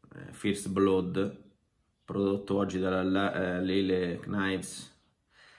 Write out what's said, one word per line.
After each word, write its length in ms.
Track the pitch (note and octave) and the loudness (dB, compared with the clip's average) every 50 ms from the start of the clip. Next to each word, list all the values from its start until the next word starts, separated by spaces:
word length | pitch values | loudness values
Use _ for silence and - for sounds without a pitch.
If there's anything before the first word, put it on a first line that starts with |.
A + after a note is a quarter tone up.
| _ - - | _ -20 -18
eh, 180 | F2 F2+ - - | -18 -16 -16 -14
First 360 | - - G#2 G2 - - G2+ | -6 -2 -2 -2 -2 -2 -2
Blood, 720 | F#2+ G2 G2 F#2+ F#2+ F#2 F2+ F2+ F2 F#2+ G2 G#2 - - - - _ _ _ _ _ _ _ _ _ _ _ | 2 4 4 6 4 4 2 0 0 -2 -2 -2 -4 -10 -20 -20 _ _ _ _ _ _ _ _ _ _ _
prodotto 520 | - - G2+ G2 G2 G2 G2+ - - G2 | -6 -2 0 2 2 2 0 0 0 0
oggi 220 | G2+ G2 F#2 F2+ F#2 | 2 2 0 0 0
dalla 240 | F#2+ F#2 F#2 F#2 F#2 | 0 2 2 2 2
La-, 300 | F#2+ F#2+ G2 G2 F#2 - | 2 2 2 2 2 0
eh, 300 | - F#2+ F2+ F2+ F2+ F#2+ | 0 -2 0 0 0 0
Lele 560 | F#2 F#2 G2 G2 F#2 F#2 F#2 F2+ F2 F2 F2 | 0 2 2 2 2 2 2 2 0 -2 -6
Knives, 840 | - - G2 G2+ F#2+ G2 F#2+ F#2 F2 - - - - - - _ _ _ _ _ _ _ _ - - - - | -6 -6 -4 -2 0 0 -2 -2 -4 -8 -12 -14 -14 -16 -20 _ _ _ _ _ _ _ _ -20 -20 -20 -20